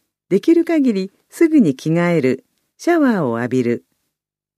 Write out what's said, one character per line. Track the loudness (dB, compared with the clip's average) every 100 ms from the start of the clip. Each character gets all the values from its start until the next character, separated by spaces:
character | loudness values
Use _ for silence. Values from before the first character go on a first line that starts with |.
| _ _ _
で | -2
き | 2
る | 2
限 | 2 0 0
り | -2 -6 -10 _
す | 0 2
ぐ | 4
に | 2
着 | 0 -2
替 | 0 0
え | 0
る、 | 0 -2 _ _ _ _
シ | -2
ャ | 0
ワ | 2 0
ー |
を | -2 -4
浴 | -4
び | -2
る。 | -2 -4 -8 _ _ _ _ _ _